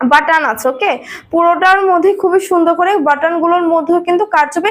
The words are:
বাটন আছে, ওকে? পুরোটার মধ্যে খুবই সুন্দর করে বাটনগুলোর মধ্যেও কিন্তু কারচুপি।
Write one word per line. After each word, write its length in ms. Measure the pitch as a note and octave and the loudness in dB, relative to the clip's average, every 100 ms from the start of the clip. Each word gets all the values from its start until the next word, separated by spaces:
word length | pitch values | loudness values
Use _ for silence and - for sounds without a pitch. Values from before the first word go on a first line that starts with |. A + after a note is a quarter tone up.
| B3+ | 0
বাটন 400 | D4 D4+ D#4+ C#4 | 0 2 0 -2
আছে, 240 | A3+ B3+ | -2 -4
ওকে? 220 | C4 G4+ B3 - - - | -2 -4 -4 -10 -20 -4
পুরোটার 500 | E4 E4+ E4+ F#4 G4 | 0 0 2 2 2
মধ্যে 320 | F#4+ F4 F4+ | 2 2 2
খুবই 260 | G4 F#4+ F#4 | 0 0 0
সুন্দর 360 | F#4+ F4+ E4 E4 | 0 0 2 0
করে 220 | F4+ G4+ | 0 0
বাটনগুলোর 640 | D4 C#4+ D#4+ E4+ E4+ F4 | 0 0 0 -2 0 0
মধ্যেও 380 | E4 E4 D4+ F4 | 0 0 0 -2
কিন্তু 260 | F4 F4 G#4 | 0 -2 0
কারচুপি। 440 | E4 D4 E4 G4 | 0 0 -2 -4